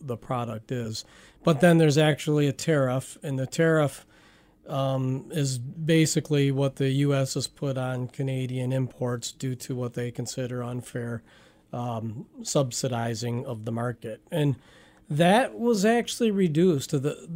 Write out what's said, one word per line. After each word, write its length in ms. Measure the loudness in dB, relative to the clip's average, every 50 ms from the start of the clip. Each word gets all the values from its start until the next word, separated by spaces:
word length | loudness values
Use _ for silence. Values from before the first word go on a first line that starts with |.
the 160 | -10 -8 -8 -8
product 540 | -6 -6 -4 -4 -4 -4 -8 -10 -8 -6
is. 340 | -6 -6 -4 -6 -8 -10 -12 -14 -20 -20 -20 -20 _ _ 2
But 160 | 2 4 6
then 180 | 6 6 8 8
there's 200 | 6 6 6 6
actually 500 | 4 4 2 0 0 0 0 2 2 0
a 60 | 0
tariff, 640 | -2 -2 0 2 2 2 2 0 -2 -4 -6 -12 -12
and 160 | -8 -6 -4 -4
the 80 | -4
tariff, 600 | -4 -2 0 2 4 4 4 2 2 -2 -6 -14 _ _ _ _ -20 _ _ _ _ _ _ _ -8
um, 600 | -4 -2 0 0 0 0 0 -2 -2 -4 -6 -6
is 280 | -4 -2 -2 -2 -2 -4
basically 920 | -8 -10 -10 -6 0 2 4 4 4 4 2 0 0 0 2 2 4 2
what 260 | 2 2 0 0 0 0
the 120 | 0 0
U 240 | 2 2 2 2 2
S 220 | 2 0 0 -2
has 120 | -4 -6 -6
put 300 | -6 -6 -6 -4 -4 -2
on 300 | -4 -4 -4 -4 -6 -6
Canadian 640 | -6 -6 -4 -2 -2 -2 -4 -4 -4 -4 -2 0 0
imports 580 | 0 0 -2 -4 -4 -4 -4 -2 -4 -6 -10
due 220 | -10 -6 -6 -6 -6
to 200 | -6 -6 -8 -6
what 180 | -6 -6 -6 -4
they 160 | -6 -6 -6
consider 540 | -6 -6 -8 -8 -6 -6 -6 -6 -6 -6 -6
unfair, 580 | -6 -6 -8 -8 -8 -8 -8 -6 -6 -6 -8 -10 _ -20 -20 -20 -20 _ _ _ _
um, 540 | -8 -6 -6 -4 -4 -4 -6 -6 -8 -8 -12 -14 -16 -14
subsidizing 1040 | -10 -2 0 0 0 0 -2 -4 -4 -2 -2 -2 -2 -4 -4 -4 -4 -4 -4 -4 -6
of 200 | -6 -8 -8 -6
the 60 | -6
market. 500 | -4 -2 -2 -4 -4 -6 -10 -12 -12 -12 _ _
And 240 | -2 0 2 0 0 -2 -6 -16 -20 -20 -20 _ _ _ _ -4
that 520 | 0 2 4 6 6 6 4 2 -2 -2
was 260 | 0 2 2 4 4
actually 460 | 4 4 2 2 -2 -2 0 0 2
reduced. 580 | 4 4 2 4 4 4 6 6 4 4 0 0
The, 400 | -2 0 0 -2 -4 -6 -8 -10 -4